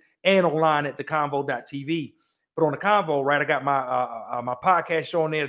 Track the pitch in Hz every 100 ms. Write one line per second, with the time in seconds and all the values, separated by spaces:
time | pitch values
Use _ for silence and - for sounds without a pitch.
0 | _ _ 180 190 175 151 160 147 143 127
1 | 139 156 147 139 139 120 - 139 139 165
2 | 139 _ _ _ _ - 156 139 196 208
3 | 165 143 139 143 147 143 139 135 127 127
4 | 123 117 104 123 123 123 185 175 156 160
5 | 143 175 156 156